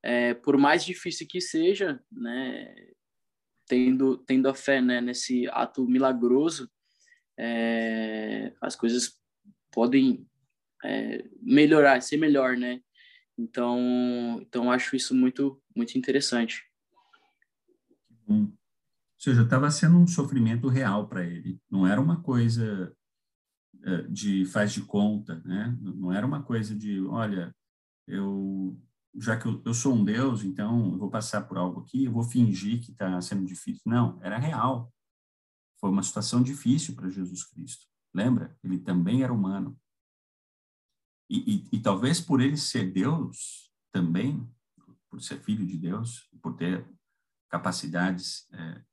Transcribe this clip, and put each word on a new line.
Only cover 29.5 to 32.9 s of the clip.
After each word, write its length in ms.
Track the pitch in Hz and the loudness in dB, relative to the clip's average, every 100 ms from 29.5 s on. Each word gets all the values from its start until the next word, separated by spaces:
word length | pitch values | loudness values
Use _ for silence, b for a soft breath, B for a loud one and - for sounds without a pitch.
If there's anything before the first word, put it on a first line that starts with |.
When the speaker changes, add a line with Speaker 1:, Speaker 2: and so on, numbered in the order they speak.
| 113 - | -6 -4
Speaker 2:
eu 80 | |
sou 220 | 127 139 120 | -2 0 2
um 80 | |
Deus, 400 | 101 110 135 113 | 2 0 0 -2
então 480 | 98 92 104 117 104 | -6 -6 -2 0 0
eu 60 | 87 | -2
vou 100 | 104 | -6
passar 320 | 110 107 104 - | -6 -4 -6 -6
por 100 | - | -4
algo 240 | 90 90 | -4 -6
aqui, 240 | - 123 135 | -8 -2 -2
eu 60 | |
vou 120 | 113 | 0
fingir 560 | 117 131 113 92 98 120 | 0 4 2 2 -2 -4
que 100 | - | -6